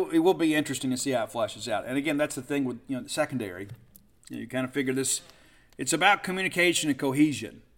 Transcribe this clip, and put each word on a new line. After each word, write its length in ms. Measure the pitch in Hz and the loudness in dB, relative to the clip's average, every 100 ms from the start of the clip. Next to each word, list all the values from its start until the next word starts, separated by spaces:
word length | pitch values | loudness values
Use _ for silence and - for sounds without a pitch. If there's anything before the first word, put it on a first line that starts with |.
| 185 | 4
it 60 | 165 | 4
will 140 | 165 165 | 6 4
be 200 | 165 151 | 4 2
interesting 360 | 147 135 131 | 0 -2 -2
to 60 | 127 | -2
see 140 | - | 0
how 140 | 127 110 | -2 -2
it 80 | |
flashes 360 | 123 - - 107 | -2 -2 -4 -4
out. 160 | 104 104 | -4 -2
And 140 | 131 | -2
again, 180 | 143 143 | 0 0
that's 200 | 147 - | 0 -4
the 60 | |
thing 220 | 127 143 131 | -4 -2 0
with, 140 | 117 - | -4 -6
you 100 | 131 | -8
know, 60 | |
the 60 | - | -6
secondary. 580 | - 147 131 107 90 101 - - - - _ - | -4 -2 -2 -6 -6 -12 -14 -20 -20 -20 _ -16
You 60 | 123 | -12
know, 40 | |
you 40 | 113 | -6
kinda 220 | 127 127 | -4 -4
figure 260 | 139 131 131 | -2 0 0
this, 260 | 131 - - - - - _ - | 0 -2 -6 -20 -20 -20 _ -8
it's 160 | 131 | -4
about 300 | 160 185 196 | 2 4 4
communication 680 | - 185 185 170 175 170 156 | 0 -4 -2 2 4 4 0
and 80 | 139 | 0
cohesion. 640 | 143 135 151 123 110 - - | 0 4 4 2 -6 -12 -20